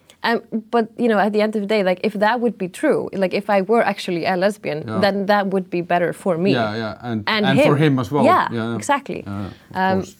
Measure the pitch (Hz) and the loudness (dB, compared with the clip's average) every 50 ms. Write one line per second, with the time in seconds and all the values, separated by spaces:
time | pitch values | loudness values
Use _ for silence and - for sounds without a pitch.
0 | _ _ - - - 220 233 214 - - 226 220 220 - - 240 220 226 - - | _ _ -14 -4 -2 -2 -2 -2 -4 -6 -8 -8 -6 -2 -2 -2 -2 -2 -4 -2
1 | 240 233 214 196 190 214 208 208 214 220 214 214 202 196 220 214 185 185 180 - | 0 2 2 2 2 2 2 0 0 0 -2 -4 -2 0 0 2 2 2 0 0
2 | - 208 - 190 208 214 240 247 233 233 - - 190 175 - - 311 285 190 147 | -2 -4 0 2 0 2 2 0 -2 -2 -2 -4 -8 -8 -6 -2 0 0 0 0
3 | - - - 196 190 175 170 202 202 - 202 196 185 196 226 233 - - 202 - | -2 -4 -4 -2 -2 -2 -2 -4 -2 0 0 0 2 2 2 2 2 0 -2 -4
4 | - 190 175 165 - - 190 180 185 214 208 - - 147 147 156 - 113 - 185 | -4 -4 -4 -2 -2 -2 0 2 0 0 -2 -2 -8 -8 -6 -6 -6 -4 -2 0
5 | 208 196 190 202 190 196 208 208 196 196 196 190 180 - - 175 170 170 180 175 | 2 2 0 0 0 2 2 2 2 0 -2 -2 -2 -2 -4 -4 -2 0 0 0
6 | 175 156 151 - - 196 165 165 185 202 135 120 110 104 104 113 113 107 - - | 0 0 -2 -4 -2 -2 0 2 2 2 2 2 0 -2 -2 -4 -6 -6 -8 -10
7 | 117 123 113 110 104 175 220 214 214 - 139 254 294 - 147 135 160 151 135 127 | -8 -6 -6 -4 -2 0 0 2 2 4 4 6 6 4 4 4 4 2 2 0
8 | 120 - 143 147 233 311 359 330 - - 113 113 110 117 117 113 - - 285 277 | -2 0 0 4 4 4 4 4 2 0 -2 -4 -4 -4 -4 -4 -2 -2 -2 -2
9 | 277 - - - - - - 202 - 92 - - - - - 185 190 190 190 190 | -2 -8 -10 -10 -8 -8 -8 -8 -8 -10 -12 -16 -20 -10 -4 -2 0 2 0 0
10 | 185 - - | -2 -6 -14